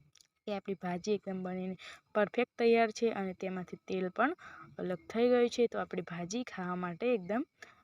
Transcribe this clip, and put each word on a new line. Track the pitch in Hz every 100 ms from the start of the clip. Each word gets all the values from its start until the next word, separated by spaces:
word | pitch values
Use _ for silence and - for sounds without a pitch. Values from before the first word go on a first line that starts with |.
| _ - _ _
કે | -
આપણી | 202 202 190
ભાજી | 180 175 190 202
એકદમ | - 185
બનીને | 185 185 185 180 - - _
પરફેક્ટ | 214 208 - 220 -
તૈયાર | 233 233 226
છે | - 226
અને | 208 190
તેમાંથી | 180 185 185 180 180 -
તેલ | 190 185
પણ | 196 262 359 - - - -
અલગ | 180 180 -
થઈ | 226 247
ગયું | 247 240
છે. | - 233
તો | 208
આપણી | 175 185 170
ભાજી | 170 175 233
ખાવા | 247 - 180 180
માટે | 180 170 240
એકદમ | 233 175 220 330 _ - _